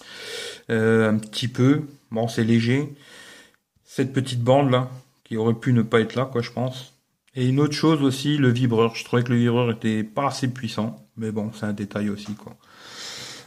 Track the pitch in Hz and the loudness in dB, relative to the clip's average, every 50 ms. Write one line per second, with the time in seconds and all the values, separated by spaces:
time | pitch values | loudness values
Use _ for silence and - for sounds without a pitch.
0 | - - - - - - - - - - - - - - 117 110 110 113 113 113 | -18 -18 -18 -16 -14 -12 -12 -12 -12 -12 -14 -14 -6 -4 0 2 4 4 4 4
1 | 110 110 107 107 - - - - 127 120 - - 123 131 147 151 156 - - - | 4 4 2 0 -2 -6 -8 -6 -6 -6 0 2 4 4 4 4 0 -8 -12 -20
2 | _ - 113 110 117 117 - 120 113 110 117 113 113 117 127 139 147 147 - - | _ -8 -4 -4 -4 -2 0 0 2 4 4 4 4 2 0 0 0 -4 -8 -14
3 | - - - - - - - - - _ _ _ _ _ _ _ _ _ - - | -20 -20 -20 -20 -20 -20 -20 -20 -20 _ _ _ _ _ _ _ _ _ -4 -4
4 | 139 131 - 143 123 - 123 120 117 123 131 139 143 135 123 123 127 127 - - | -4 -2 -2 -4 -4 -2 -4 -2 2 4 4 6 6 4 2 2 0 -2 -8 -16
5 | - _ _ _ _ - 113 110 110 117 117 117 - 135 123 117 107 110 - 113 | -20 _ _ _ _ -8 -4 0 2 2 0 0 2 2 2 2 2 4 4 2
6 | 110 110 - 120 131 131 - 120 120 - - 117 123 131 123 - - - _ _ | 2 2 0 -4 -4 -2 -2 -4 -4 -4 -6 -6 -6 -6 -6 -10 -16 -18 _ _
7 | _ _ _ _ _ _ - 131 127 127 131 143 147 147 147 - - 156 160 147 | _ _ _ _ _ _ -4 -2 0 2 4 4 2 2 0 2 2 2 4 4
8 | 139 135 131 135 - 147 147 147 135 123 117 120 131 120 113 110 117 113 - - | 2 0 0 0 -2 0 2 4 4 4 4 4 2 2 4 4 2 2 0 -4
9 | - - - 120 120 123 120 120 120 120 117 120 123 117 113 113 - 113 110 107 | -8 -2 0 0 0 2 2 2 2 4 2 2 2 0 -2 -2 -2 -2 0 -2
10 | 110 110 - 143 139 135 131 - 135 123 117 - - 110 - - 104 113 113 - | -2 -4 -4 -2 -2 -2 -2 -2 -4 -4 -4 -4 -8 -8 -4 -4 -4 -4 -6 -10
11 | - _ - 113 113 110 104 110 104 110 - - 110 104 101 104 104 98 - 104 | -20 _ -12 -8 -8 -6 -4 -4 -6 -6 -8 -6 -6 -6 -6 -6 -6 -6 -4 -4
12 | 104 104 98 98 - - 101 - - - - _ _ _ - - - - - - | -4 -4 -4 -6 -10 -12 -14 -14 -14 -20 -20 _ _ _ -20 -20 -20 -20 -18 -16
13 | - - - - - - - - - | -14 -14 -14 -14 -16 -16 -16 -18 -20